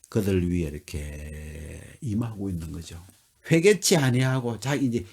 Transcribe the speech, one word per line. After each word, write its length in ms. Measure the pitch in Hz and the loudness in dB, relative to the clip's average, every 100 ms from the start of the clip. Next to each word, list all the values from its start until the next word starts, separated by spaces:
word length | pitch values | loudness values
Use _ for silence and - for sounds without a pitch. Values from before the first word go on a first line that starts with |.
| - | -4
그들 400 | 117 101 92 87 | 0 2 2 2
위에 160 | 87 78 | 2 0
이렇게 1120 | 73 - 76 73 73 76 76 76 76 78 82 - - | -6 -8 -8 -8 -10 -12 -12 -14 -14 -14 -14 -18 -10
임하고 480 | 135 101 120 104 98 | -4 -2 -4 -4 -4
있는 220 | 87 80 | -4 -6
거죠. 320 | 78 - 85 90 - _ _ - | -10 -12 -16 -18 -20 _ _ 2
회개치 480 | 165 190 202 - 170 | 6 6 4 4 4
아니하고, 600 | 131 123 131 131 120 113 | 4 4 2 0 -2 -4
자, 160 | 131 147 | -2 0
이제 300 | 135 113 - | 0 0 -4